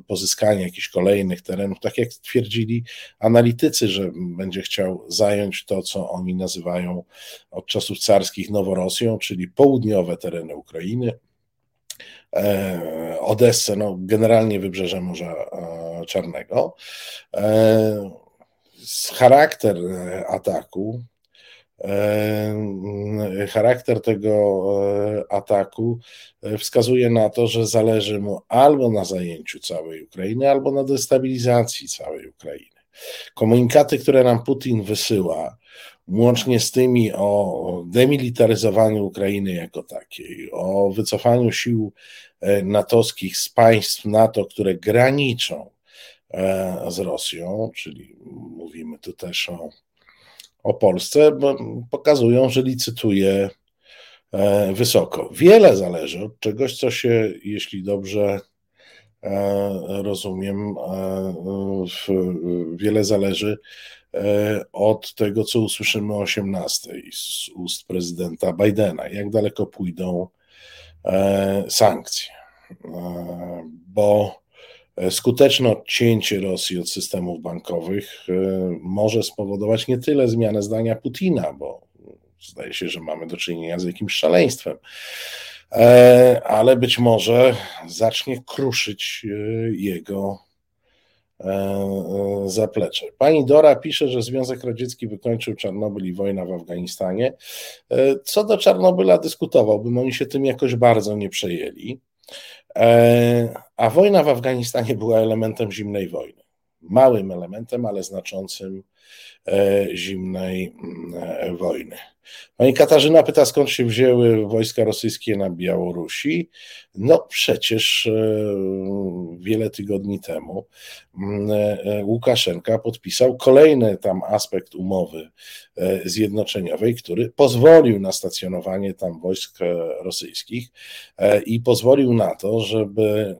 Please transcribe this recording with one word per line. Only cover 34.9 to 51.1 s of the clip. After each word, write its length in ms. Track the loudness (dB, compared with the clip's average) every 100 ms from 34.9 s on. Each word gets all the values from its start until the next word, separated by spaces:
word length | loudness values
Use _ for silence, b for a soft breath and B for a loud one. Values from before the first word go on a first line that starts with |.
| -4 -2 0 0 -4 -8 -12 B B B B -4
łącznie 520 | 2 4 4 2 0
z 120 | 0
tymi 420 | 2 4 4 2
o 720 | 0 0 0 0 -4 -6 -8 -2
demilitaryzowaniu 1160 | 2 4 2 -2 2 4 4 2 2 2 2 -4
Ukrainy 480 | -4 -4 -2 -4
jako 300 | -6 -8 -14
takiej, 640 | -14 -16 -16 -18 -18 -16 -14
o 380 | -8 -4 0 0
wycofaniu 600 | 0 -2 0 2 2 2
sił, 420 | -2 -2 -2 -4 B B B B _
e, 220 | 0 0
natowskich 760 | 2 0 4 2 2 -4 -8 -6
z 120 | -2
państw 560 | 4 6 6 0 -6 0
nato, 400 | 2 4 2 -4
które 300 | -2 -2 -2
graniczą 920 | 0 2 2 2 -2 -4 -6 -8 -14 _ B B B B _
e, 520 | -4 -2 -2 -4 -6 -8
z 120 | -6
Rosją, 720 | -6 -6 -8 -10 -8 -8 -8 -10
czyli 400 | -16 -18 -20 _ -20 -20 -18 -18
mówimy 420 | -18 -16 -18 -16
tu 140 | -18
też 360 | -14 -10 -8 -8
o, 200 | -10 -14 -18 _ _ b b b b b _
o 100 | -6
Polsce, 580 | 0 0 0 0